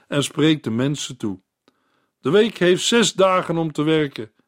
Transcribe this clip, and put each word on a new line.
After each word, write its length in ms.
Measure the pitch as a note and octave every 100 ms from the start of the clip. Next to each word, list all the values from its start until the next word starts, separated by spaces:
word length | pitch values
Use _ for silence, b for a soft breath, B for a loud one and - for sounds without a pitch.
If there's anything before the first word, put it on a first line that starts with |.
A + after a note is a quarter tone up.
| b
en 160 | C#3+
spreekt 400 | C3+ - D#3 D#3
de 60 | A#2
mensen 460 | A2+ C#3 D3 - B2+
toe. 240 | A2 F#2 _ _ _ _ _ _ _ _
"De 100 | B2+
week 280 | F#3+ A3 -
heeft 260 | F3+ F3+
zes 280 | - A#3 G#3
dagen 440 | - F#3+ F#3 E3 E3
om 160 | E3
te 100 | D3+
werken," 500 | D3+ D#3 D3 - G#2+ _